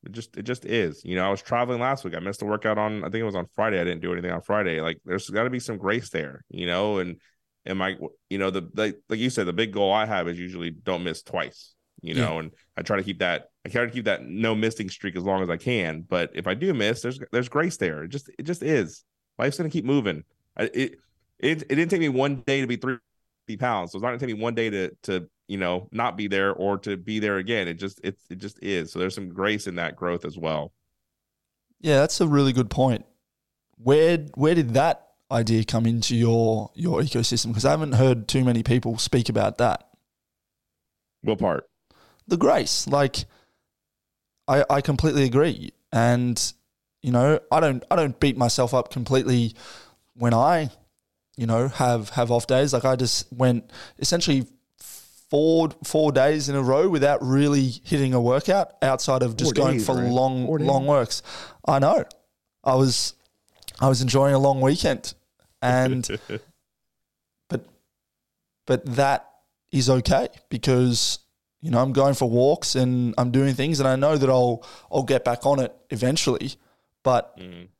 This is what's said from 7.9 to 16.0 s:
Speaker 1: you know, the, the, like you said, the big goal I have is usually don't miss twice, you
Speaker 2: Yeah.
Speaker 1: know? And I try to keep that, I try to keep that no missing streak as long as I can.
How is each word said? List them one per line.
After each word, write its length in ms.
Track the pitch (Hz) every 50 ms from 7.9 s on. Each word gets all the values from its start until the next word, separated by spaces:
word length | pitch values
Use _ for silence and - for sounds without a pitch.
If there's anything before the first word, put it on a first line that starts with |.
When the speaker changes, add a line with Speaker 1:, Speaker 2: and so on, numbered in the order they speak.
| 95 - - - _ _ _ _
Speaker 1:
you 80 | 95
know, 120 | 98 98 95
the, 120 | 92 98 87 - -
the, 240 | 104 107 110 - - _ _
like 100 | 113 110
you 100 | 120 131
said, 160 | 123 - 98
the 60 | 90
big 220 | 85 87 113 110 98
goal 180 | 101 101 95
I 140 | 98 107 110
have 240 | 110 107 95 85 85
is 100 | 85 87
usually 320 | 90 90 92 90 85 85
don't 320 | 80 80 - - 90 85 90
miss 180 | 87 78 -
twice, 520 | - - - 87 76 - - - - - _ _ _ _ _ _
you 140 | - 82 82
Speaker 2:
Yeah. 100 | 80 80
Speaker 1:
know? 140 | 80 80 80
And 120 | 80 80 _ _ _ _ _
I 40 | -
try 140 | 90 - 107
to 80 | 98 92
keep 160 | 101 95 85
that, 300 | 92 90 85 - - _ _ _ _
I 40 | 101
try 140 | 98 120 123
to 80 | 117
keep 140 | 117 127 107
that 180 | 107 98 - 64
no 300 | 62 85 101 113 113 110
missing 340 | 107 110 113 110 - 107 92
streak 280 | - - - 98 85
as 60 | 92 87
long 200 | 98 95 95 92
as 60 | 87
I 80 | 85
can. 480 | 82 - 127 123 110 90 82 78 80